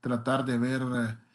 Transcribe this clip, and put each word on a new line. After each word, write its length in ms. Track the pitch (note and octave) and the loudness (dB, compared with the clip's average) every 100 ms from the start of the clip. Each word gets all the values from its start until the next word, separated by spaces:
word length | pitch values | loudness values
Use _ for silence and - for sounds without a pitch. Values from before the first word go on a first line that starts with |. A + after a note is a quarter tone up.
tratar 440 | B2+ A#2+ A#2+ C3+ | -4 -2 0 0
de 140 | C3 A#2+ | 2 2
ver, 240 | B2 C3 | 2 0
eh, 360 | B2+ B2 A2+ A2+ - | 0 -2 -2 -4 -14